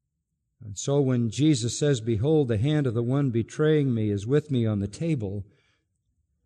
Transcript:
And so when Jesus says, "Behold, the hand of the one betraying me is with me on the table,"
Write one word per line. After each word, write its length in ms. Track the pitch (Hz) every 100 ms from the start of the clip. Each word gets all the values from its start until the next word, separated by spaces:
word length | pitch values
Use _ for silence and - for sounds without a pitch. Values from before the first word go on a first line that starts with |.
| _ _ _ _ _ _
And 140 | 107 98
so 220 | - 143
when 300 | 131 123 117
Jesus 460 | 120 156 131 113 -
says, 240 | 147 127
"Behold, 460 | 110 104 139 156 127
the 120 | 107
hand 280 | 139 151 131
of 80 |
the 80 | 113
one 280 | 120 139 139
betraying 640 | 117 110 - 151 151 139
me 180 | 113 107
is 140 | 101
with 280 | 110 147 -
me 120 | 127
on 140 | 110 104
the 80 | 98
table," 580 | - 165 143 98 101 95 _ _ _ _ _ _ _ _ _